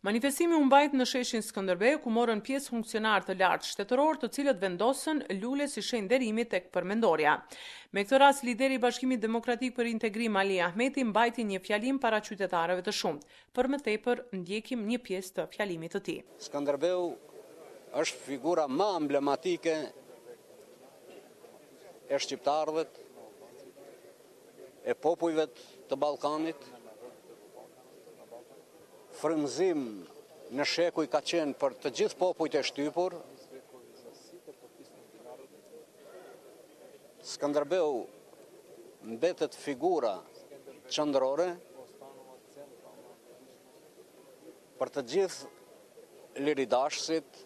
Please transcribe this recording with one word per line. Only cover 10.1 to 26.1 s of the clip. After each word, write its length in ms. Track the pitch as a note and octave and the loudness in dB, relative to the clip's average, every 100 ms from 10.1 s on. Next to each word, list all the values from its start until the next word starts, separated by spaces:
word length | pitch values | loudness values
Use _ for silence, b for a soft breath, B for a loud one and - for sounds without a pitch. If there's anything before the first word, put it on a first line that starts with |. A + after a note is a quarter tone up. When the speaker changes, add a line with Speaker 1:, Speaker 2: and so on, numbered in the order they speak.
| G#3 A#3 G3 | 0 0 2
Speaker 1:
Ali 160 | G3 F#3 | 2 2
Ahmeti 460 | E3+ F#3 C4 C#4 A#3+ | 2 2 0 2 2
mbajti 400 | G3+ A#3+ A#3+ G#3+ | 4 2 2 -2
një 140 | F#3+ - | -4 0
fjalim 320 | G#3 B3 C4+ | 0 0 2
para 160 | A#3+ G#3+ G#3+ | 2 2 -2
qytetarëve 560 | G3 F#3 F3 E3 F3+ F3+ | -4 0 2 2 0 -2
të 60 | G3+ | -2
shumt. 300 | G3 D3 B B B | -2 -4 B B B
Për 160 | - B3 | 0 0
më 100 | C#4 B3+ | 0 -2
tepër, 380 | G#3+ B3 A#3+ - F#3+ | -2 0 -2 -4 -10
ndjekim 480 | F3 G#3+ - B3 G#3 | -4 -6 -4 -4 -2
një 140 | B3 A#3+ | -4 -4
pjesë 300 | F#3 F#3 - | -6 -4 -6
të 100 | D#3+ | -6
fjalimit 400 | - G#3 E3 E3 | -4 -4 -4 -6
të 80 | G3+ F#3 | -6 -4
tij. 160 | D#3+ - - - | -8 -10 -16 -8
Speaker 2:
Skënderbeu 640 | C#3+ C#3+ C#3+ E3 F3+ F3 C3 - - - - - - - | -2 0 2 2 0 -2 -6 -16 -20 -20 -20 -20 -20 -6
është 320 | D3 D#3+ - B2+ | -2 -2 -4 -10
figura 400 | C3+ C#3+ F3 C#3+ | -4 0 2 2
më 240 | C3+ G#3 F3+ | 2 0 0
emblematike 720 | D3+ C#3 C#3+ C#3 F#3 E3+ E3+ D#3 C3+ - - - - A#2+ - G#2 G#2 - - - - - - - - - - - - - - | 0 2 2 0 0 0 0 -2 -4 -12 -20 -20 -20 -20 -20 -20 -20 -20 -20 -20 -20 -20 -20 -20 -20 -20 -20 -20 -20 -20 -4
e 100 | C#3 - | -4 -4
shqiptarëve, 640 | C3+ - D3+ D#3 D#3 D#3+ - - - - - - - - - - - - - - - - - - - - | -4 0 0 0 -2 -6 -10 -20 -20 -20 -20 -20 -20 -20 -20 -20 -20 -20 -20 -20 -20 -20 -20 -20 -10 -6
e 40 | - | 0
popujve 480 | D3+ E3+ E3+ D#3 D#3 - - - - | 0 0 0 0 -2 -6 -20 -20 -8
të 40 | C#3 | -2
Ballkanit. 600 | D3 | -2